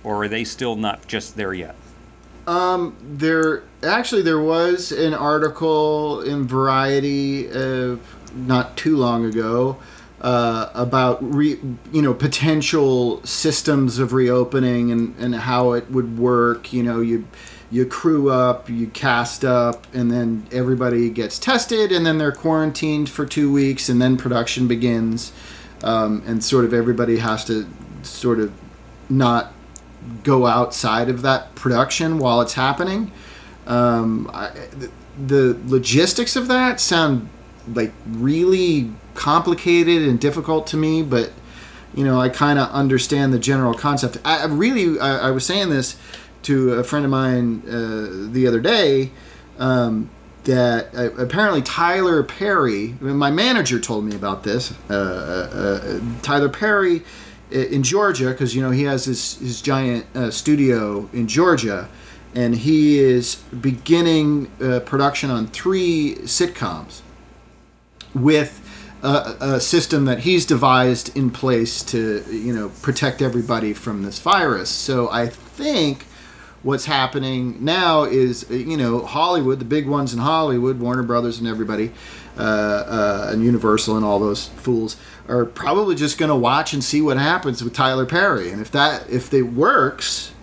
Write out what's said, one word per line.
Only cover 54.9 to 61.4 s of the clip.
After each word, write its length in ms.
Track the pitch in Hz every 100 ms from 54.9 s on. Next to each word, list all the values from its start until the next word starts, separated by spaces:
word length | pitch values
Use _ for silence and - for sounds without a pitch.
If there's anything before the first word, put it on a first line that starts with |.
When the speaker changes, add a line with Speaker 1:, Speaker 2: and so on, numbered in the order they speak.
Speaker 2:
uh, 20 |
uh, 20 |
uh, 1040 | 101 95 90 73 92 90 98 98 98 101 95 117 117
Tyler 300 | - 143 143
Perry 520 | - 214 208 185 170 - - - - -
i-, 40 |
in 280 | 135 127 139
Georgia, 520 | 135 196 202 139 127
'cause, 200 | 131 131
you 60 | 120
know, 120 | 131
he 100 | 127
has 240 | 143 135 131
his, 320 | 117 - -
his 240 | 127 117
giant, 420 | 143 135 131 120 -
uh, 160 | 131 117
studio 800 | - 156 147 135 117 104 101 107
in 120 | 120 110
Georgia, 600 | 117